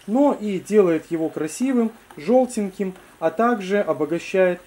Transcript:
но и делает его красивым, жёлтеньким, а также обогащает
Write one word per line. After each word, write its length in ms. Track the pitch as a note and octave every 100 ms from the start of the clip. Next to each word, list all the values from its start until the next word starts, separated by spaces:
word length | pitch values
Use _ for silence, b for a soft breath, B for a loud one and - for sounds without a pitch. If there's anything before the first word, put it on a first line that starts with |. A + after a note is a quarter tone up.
| -
но 300 | A#3 C#4+ A3+
и 220 | G#3+ F#3
делает 500 | - G#3+ F#3 D#3+ -
его 200 | E3 D#3+
красивым, 640 | D#3 D#3 - B3+ B3+ A3 B B -
жёлтеньким, 760 | D3+ B3+ B3 A3 G3+ - F#3+ F#3 B B
а 120 | E3
также 480 | D#3+ A#3 A#3 F#3 G#3
обогащает 800 | F3 C#3+ D3 E3+ - F#3+ F#3 F3+